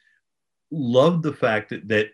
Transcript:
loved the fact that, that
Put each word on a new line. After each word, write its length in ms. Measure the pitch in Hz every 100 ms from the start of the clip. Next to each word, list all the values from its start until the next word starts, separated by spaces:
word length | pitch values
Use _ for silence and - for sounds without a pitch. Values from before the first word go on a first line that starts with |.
| _ _ _ _ _ _ -
loved 520 | 165 123 123 160 170
the 100 | 151
fact 360 | - 120 107 -
that, 160 | - 101
that 200 | 107 107